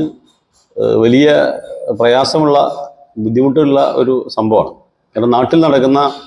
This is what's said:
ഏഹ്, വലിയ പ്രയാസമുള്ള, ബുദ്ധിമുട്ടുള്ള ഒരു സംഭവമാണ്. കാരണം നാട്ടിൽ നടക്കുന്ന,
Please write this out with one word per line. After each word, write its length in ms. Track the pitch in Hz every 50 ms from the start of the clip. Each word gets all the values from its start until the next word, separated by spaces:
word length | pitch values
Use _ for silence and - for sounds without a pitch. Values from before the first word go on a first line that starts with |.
| 156 156 - - _ _ _ _ _ _ _ _ _ _ _ 107
ഏഹ്, 140 | 110 113 113 110 110
വലിയ 300 | 117 123 135 147 151 147 147 139 131 131 - - - - - - - 117 110
പ്രയാസമുള്ള, 580 | 117 120 120 131 139 - - 160 156 147 143 143 139 139 - - - - - - - _ _
ബുദ്ധിമുട്ടുള്ള 640 | 113 107 110 113 123 135 139 123 156 151 143 139 139 139 127 127 135
ഒരു 280 | 127 123 131 123 - - -
സംഭവമാണ്. 380 | 120 110 107 110 98 76 - - - _ _ _ _ _ _ -
കാരണം 180 | 110 117 120
നാട്ടിൽ 280 | 120 120 131 135 165 165 160
നടക്കുന്ന, 340 | 156 139 135 127 131 139 143 143 143 - - -